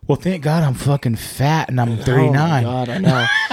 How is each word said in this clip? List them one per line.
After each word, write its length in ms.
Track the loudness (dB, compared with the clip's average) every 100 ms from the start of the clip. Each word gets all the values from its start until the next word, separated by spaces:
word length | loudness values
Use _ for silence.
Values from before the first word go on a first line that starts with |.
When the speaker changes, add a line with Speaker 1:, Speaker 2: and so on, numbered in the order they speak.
| -2
Speaker 1:
"Well, 100 | -2
thank 260 | -2 -2
God 180 | 0 2
I'm 140 | 0 0
fucking 400 | -2 0 0 -4
fat 540 | -6 -2 0 0 0
and 120 | 0
I'm 160 | 0 0
thirty-nine." 680 | 0 2 4 2 2 0 0
Speaker 2:
Oh 60 |
my 140 | -2 -4
God, 40 |
I 80 | 0
know. 280 | 2 2 0
Speaker 1:
<laughs> 60 | -2 -2